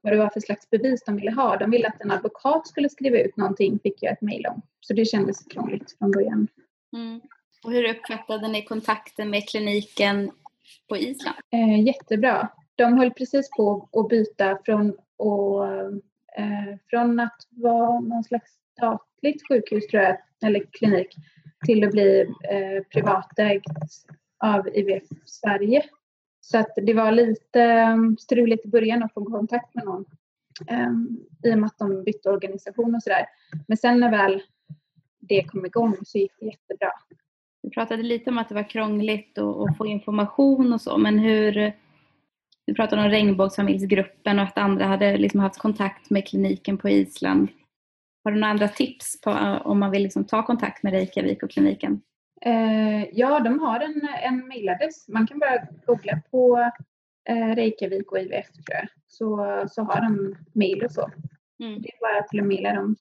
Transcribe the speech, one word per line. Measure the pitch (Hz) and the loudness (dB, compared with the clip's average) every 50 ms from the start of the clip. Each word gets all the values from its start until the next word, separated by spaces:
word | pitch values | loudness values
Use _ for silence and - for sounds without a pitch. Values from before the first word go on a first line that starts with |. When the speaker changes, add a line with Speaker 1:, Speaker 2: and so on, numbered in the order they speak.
Speaker 1:
vad | - 214 | 2 2
det | 208 214 | 2 2
var | 214 208 | 2 0
för | - 214 | -2 -6
slags | 208 - 208 - _ _ | -6 -6 -8 -8 _ _
bevis | 233 214 - 269 254 240 _ | -2 0 2 0 -2 -2 _
de | - 208 | -6 -6
ville | 202 202 214 | -4 -4 -4
ha. | 226 269 262 247 - | -2 0 0 0 0
De | 190 202 214 | 0 0 0
ville | 233 240 226 220 | 2 2 2 0
att | - - | -4 -6
en | - 202 | -4 -4
advokat | 190 180 - 214 - - - 269 302 320 320 | -4 -2 -4 -6 -8 -2 -2 0 0 0 -2
skulle | - _ - 285 285 | -4 _ -4 -4 -4
skriva | - - 262 269 240 220 | -4 -2 0 2 2 2
ut | 196 196 _ | 2 0 _
någonting, | - 196 196 196 - 202 196 214 208 | -2 -2 -2 0 0 0 0 0 -2
fick | _ 196 196 _ | _ -4 -6 _
jag | - - | -6 -6
ett | 202 - | -4 -4
mejl | 214 208 208 - - | -6 -6 -6 -6 -8
om. | - - - - _ _ _ | -8 -8 -8 -16 _ _ _
Så | _ - 208 | _ -2 0
det | 208 226 | 0 2
kändes | 220 - 208 196 196 202 - - | 2 2 0 -2 -2 -4 -8 -12
krångligt | _ - - - - 196 - - - - _ | _ -12 -10 -8 -6 -8 -8 -10 -14 -10 _
från | 202 196 | 0 0
början. | 196 196 202 220 226 214 214 - _ _ _ _ _ _ _ _ - | 2 2 0 0 0 -2 -2 -2 _ _ _ _ _ _ _ _ -14
Speaker 2:
Mm. | 233 233 226 226 233 - - - _ _ _ _ _ _ | -12 -12 -12 -12 -14 -18 -20 -20 _ _ _ _ _ _
Och | 233 | -2
hur | 240 247 240 220 | -2 0 0 0
uppfattade | 226 226 - - 226 220 - - 220 214 214 220 | -2 -6 -10 -12 -12 -12 -8 -8 -8 -6 -6 -6
ni | 220 214 208 | -6 -6 -6
kontakten | - 226 220 220 - 214 - - - _ - 214 208 | -6 -10 -6 -2 -2 -2 -2 -4 -16 _ -10 -8 -4
med | 208 208 208 - | -4 -4 -4 -4
kliniken | - 214 214 208 202 208 208 - - - 208 202 202 202 202 - - _ _ - _ _ _ _ - _ _ _ | -6 -4 -4 -2 -2 -4 -4 -6 -4 0 0 0 0 -2 -4 -6 -10 _ _ -20 _ _ _ _ -20 _ _ _
på | 214 | -6
Island? | 190 208 247 277 269 - - - - - _ | -6 -6 -6 -6 -8 -10 -10 -10 -10 -10 _
Speaker 1:
Eh, | - 233 226 220 214 208 | -2 2 2 4 4 4
jättebra. | 214 254 262 - - _ 220 208 226 254 214 - 220 220 _ _ _ _ _ | 4 2 0 -2 -6 _ -2 0 2 2 2 0 -2 -6 _ _ _ _ _
De | - 240 240 247 262 | 2 4 4 6 4
höll | 247 247 | 4 2
precis | 247 - 262 - - 277 277 - - | 0 -4 -8 -2 0 -2 -2 -2 -2
på | - 214 202 202 196 - _ | 0 0 0 0 -2 -8 _
att | - 220 214 - | -2 -2 0 2
byta | 233 226 214 214 - - 196 190 196 196 _ | 2 2 2 0 -2 -2 0 0 0 -2 _
från, | - 220 208 208 208 196 - _ _ _ | -2 0 2 2 0 -2 -6 _ _ _
och, | _ 208 208 202 202 202 196 196 196 196 196 196 196 196 196 202 202 _ _ _ _ _ _ - | _ -2 -2 0 0 0 0 0 -2 -2 -4 -6 -8 -8 -8 -10 -12 _ _ _ _ _ _ -10
eh, | 214 208 208 208 208 208 196 202 196 _ _ | -8 -6 -6 -6 -6 -8 -10 -12 -16 _ _
från | - 233 240 240 233 233 | 0 0 2 2 2 2
att | 240 226 - _ - _ | 0 -2 -6 _ -20 _
vara | 240 240 233 240 233 233 240 233 240 240 | _ -2 0 2 2 2 2 2 0 0
någon | 240 226 233 233 220 | -2 -4 -4 -6 -4
slags | _ 240 233 _ _ _ _ _ _ | _ -6 -6 _ _ _ _ _ _
statligt | _ - 240 226 220 214 _ _ _ _ - 294 294 302 - - | _ -4 -2 -2 -2 -4 _ _ _ _ -4 -4 -4 -4 -2 0
sjukhus, | 285 233 214 - 214 214 208 | 0 0 2 0 -4 -4 -2
tror | - - 208 | 0 2 2
jag, | 190 190 185 - _ _ _ _ - | 4 2 2 -2 _ _ _ _ 0
eller | 220 202 202 - _ | 0 0 0 -2 _
klinik, | - - 226 214 196 180 185 - - - - _ _ _ _ - _ _ - | -6 0 2 2 4 2 0 -4 -10 -20 -20 _ _ _ _ -20 _ _ 2
till | 156 226 214 208 | 2 4 4 4
att | 202 | 4
bli, | 202 214 202 196 196 190 - - - - - 202 | 4 4 6 6 6 6 4 2 -4 -10 -6 -4
eh, | 202 196 196 190 196 196 196 _ | -4 -4 -4 -4 -6 -6 -6 _
privatägt | - 220 - 208 196 185 180 _ - - 214 208 202 196 - 160 151 - 156 156 - - _ _ - _ _ _ _ _ | -2 0 2 2 0 0 -2 _ -2 0 2 2 2 0 -2 -8 -10 -10 -10 -12 -14 -20 _ _ -20 _ _ _ _ _
av | - 214 208 202 185 - | 0 2 2 2 0 0
I | - 208 | -2 -2
V | 196 196 | 0 0
F | 190 196 - _ - - _ | -2 -4 -4 _ -20 -20 _
Sverige. | - - - - 208 202 196 202 208 247 294 294 - _ _ _ _ _ _ _ _ _ _ | -20 -16 -6 -2 -2 0 0 2 4 4 2 2 0 _ _ _ _ _ _ _ _ _ _
Så | _ - - 226 | _ 0 0 0
att | 214 214 - | 0 0 -4
det | 233 202 220 226 | -2 0 2 2
var | 220 220 214 | 4 4 4
lite, | 220 233 240 226 220 - _ _ - 233 | 4 4 4 4 2 -4 _ _ 4 4
ehm, | 240 233 233 226 226 226 226 226 226 226 220 | 6 6 6 6 6 6 4 4 4 4 2
struligt | - - - 262 240 240 226 226 220 - | 0 0 0 2 2 4 4 2 0 -2
i | 214 | 2
början | 220 233 220 220 226 240 | 2 2 2 4 0 0
att | 226 214 _ | -2 -4 _
få | 214 202 | -8 -8
kontakt | 233 226 208 214 - 240 240 - _ _ | -6 -4 -4 -4 -2 -4 -6 -6 _ _
med | 240 208 | -10 -8
någon, | 196 185 190 202 _ - _ _ _ _ _ _ _ _ - - | -8 -8 -10 -10 _ -20 _ _ _ _ _ _ _ _ -20 -10
ehm, | - 233 - - - 240 - 233 240 233 - - _ - _ | -8 -4 -4 -2 -2 -2 -2 -2 -4 -6 -10 -12 _ -20 _
i | - 233 226 | 0 2 2
och | 214 | 4
med | 214 | 2
att | 214 _ _ | 0 _ _
de | 214 196 196 190 185 | -4 -4 -4 -4 -4
bytte | 208 214 - _ 190 | -6 -6 -2 _ -2
organisation | 196 196 190 196 196 196 - 202 196 - 233 233 233 | 0 0 -2 -8 -10 -12 -14 -10 -4 -2 -2 0 0
och | 233 | -2
sådär. | - 208 190 180 - - _ _ _ _ - 156 - - | -2 0 0 0 -2 -4 _ _ _ _ -14 -14 -4 -2
Men | 220 | -2
sen | - - 240 247 240 | 2 4 4 4 6
när | 240 233 | 4 4
väl | 214 208 - 196 190 392 - _ _ _ _ _ 156 _ _ _ _ _ _ _ _ _ | 4 2 2 2 0 -2 -6 _ _ _ _ _ -20 _ _ _ _ _ _ _ _ _
det | - 185 202 196 | -4 0 0 0
kom | 185 - - 196 185 | 0 -2 -8 -8 -8
igång | 180 - 233 233 226 196 185 | -4 -2 0 0 0 0 -4
så | 196 - - 208 | -8 -6 -2 -2
gick | 196 196 _ _ | -2 -2 _ _
det | 220 | -12
jättebra. | 214 - _ _ _ 196 196 202 185 - - _ _ - _ _ _ _ _ _ _ _ _ | -12 -12 _ _ _ -8 -6 -6 -6 -6 -10 _ _ -20 _ _ _ _ _ _ _ _ _
Speaker 2:
Du | - - | -16 -10
pratade | - 233 226 226 233 226 | -6 -6 -4 -4 -4 -4
lite | 226 233 233 233 233 254 | -2 -4 -4 -4 -2 -4
om | 240 233 | -4 -4
att | 220 - | -4 -4
det | 208 | -6
var | 208 208 208 | -6 -6 -6
krångligt | - 226 220 214 208 208 214 214 214 208 214 _ _ 208 | -6 -4 -4 -2 -2 -2 0 -2 -2 -4 -6 _ _ -4
att, | 208 208 202 | -4 -4 -2
att | - - 202 - | -2 -2 -2 -2
få | - 214 | -2 -4
information | 214 214 202 - - 208 208 208 202 - - 277 277 269 262 262 247 | -6 -6 -6 -6 -4 -2 -2 -2 -2 2 2 4 4 4 4 4 2
och | 233 220 | 2 -2
så, | - - - 208 | -4 -2 2 2
men | 214 214 214 214 | 4 4 4 4
hur, | 220 220 220 214 214 208 202 208 208 214 208 _ _ _ _ _ _ _ _ _ _ _ _ _ _ _ _ _ _ | 4 4 4 4 2 2 2 2 0 0 -2 _ _ _ _ _ _ _ _ _ _ _ _ _ _ _ _ _ _
du | - 208 | -4 -2
pratade | - 226 214 208 208 | 0 0 0 2 2
om | 208 208 | 2 4
regnbågsfamiljsgruppen | 208 214 214 202 190 185 196 196 - - 202 196 196 190 196 190 202 190 190 - - _ _ 208 202 202 | 4 4 4 4 4 4 2 0 0 -2 0 0 0 0 2 2 2 2 2 -2 -8 _ _ 0 2 2
och | 196 | 0
att | 196 - - | 0 0 0
andra | 202 196 196 190 196 | 2 2 2 2 2
hade | 190 196 196 202 202 202 | 0 2 2 2 2 4
liksom | 202 202 202 - 202 | 2 0 2 2 2
haft | 196 196 - - | 0 0 -2 -2
kontakt | - 220 208 - 202 196 - - _ _ | -4 -4 -2 -2 -4 -6 -6 -10 _ _
med | 208 196 196 | -2 -2 -2
kliniken | - - 196 196 190 196 190 _ - 202 190 | -2 -2 -2 0 0 -2 -4 _ -6 -6 -2
på | - 202 | 0 2
Island. | - 101 98 190 - - - 95 95 95 190 - - _ _ _ _ _ _ _ _ _ _ _ _ _ _ | 4 4 2 0 -4 -6 -2 0 2 2 2 0 -4 _ _ _ _ _ _ _ _ _ _ _ _ _ _
Har | 214 | -2
du | 208 214 | 0 0
några | 214 214 | 0 2
andra | 208 208 208 202 | 2 2 0 0
tips | - - - - - _ - - - - | 0 -2 -4 -4 -4 _ -12 -12 -12 -6
på, | - 214 | -4 -2
eh, | 202 - 202 202 196 - - | 0 0 0 0 -2 -4 -2
om | - 202 202 | 0 0 2
man | 196 196 | 2 2
vill | 190 196 | 0 0
liksom | 202 196 - 202 202 | -2 -2 -2 -4 -4
ta | - - 220 | -2 -2 -2
kontakt | 220 - 240 226 208 208 - - | 0 0 -2 -2 -2 -6 -6 -4
med | - 196 | -4 -2
Reykjavik | 185 190 190 185 - 190 190 196 196 - | 0 0 -2 -2 -4 -4 -2 -2 -4 -4
och | - 202 | -6 -8
kliniken? | - 196 196 196 196 202 - 202 208 208 _ _ _ _ _ _ _ _ | 0 2 2 2 2 -2 -4 -4 -4 -6 _ _ _ _ _ _ _ _
Speaker 1:
Eh, | - 240 233 226 226 220 220 220 220 214 214 214 208 - | -2 0 0 2 2 2 2 2 0 0 0 -2 -4 -4
ja, | - 214 247 269 294 302 | 0 0 2 2 2 2
de | 233 226 254 302 | 2 2 0 0
har | 320 254 220 247 | 0 -2 -2 -2
en, | 294 311 302 294 285 294 269 - | -4 -4 -4 -6 -6 -6 -6 -4
en | - 254 254 254 254 254 | -2 -2 -2 -2 -4 -8
mailadress. | 262 240 208 190 180 180 285 320 320 - _ - | -12 -6 -4 -4 -2 -2 -4 -6 -6 -12 _ -6
Man | 208 220 220 | 0 0 0
kan | - 285 294 | 0 0 -2
bara | 302 269 254 233 - - - - _ | 0 0 0 0 -2 -8 -20 -8 _
googla | - 240 - - 202 - 156 - _ | 0 0 0 0 -6 -6 -6 -6 _
på, | - 254 254 247 240 240 240 240 240 - - _ _ _ _ _ _ _ _ - | 2 4 6 6 6 4 2 0 -2 -6 -20 _ _ _ _ _ _ _ _ -4
eh, | 233 233 226 220 226 | -2 -2 0 0 0
Reykjavik | 233 226 220 220 - 208 185 190 196 202 - | 2 0 0 0 -2 -6 -4 -4 -4 -6 -4
och | 190 190 | -6 -6
I | 190 - | -6 -4
V | - | -8
F, | 196 190 _ | -8 -8 _
tror | _ 165 156 - - - | _ -20 -12 -10 -8 -8
jag. | - 208 _ _ _ | -8 -10 _ _ _
Så, | _ _ - 226 220 214 208 202 202 202 196 196 196 | _ _ -8 -4 -4 -4 -4 -4 -4 -4 -6 -6 -6
så | - - | -6 -8
har | 214 208 - 208 | -4 -2 -2 -2
de | 226 226 214 202 196 196 196 - - _ | 0 0 -2 -2 -4 -6 -8 -12 -20 _
mail | _ 220 202 185 190 - 226 | _ 0 0 0 0 -4 -4
och | 247 | -6
så. | - - - - - - - - _ _ _ _ _ _ | -4 -6 -8 -8 -10 -16 -16 -16 _ _ _ _ _ _
Speaker 2:
Mm. | 240 226 214 202 | -12 -12 -12 -12
Speaker 1:
Det | 208 - | -14 -16
är | - _ | -12 _
bara | 233 220 208 208 208 208 | -6 -2 -2 -2 -4 -4
till | - 208 | -4 -2
att | 202 | -2
maila | 202 196 185 190 202 208 | 0 -2 -2 -2 -4 -4
dem. | 196 196 - 214 _ | -2 -2 -2 -4 _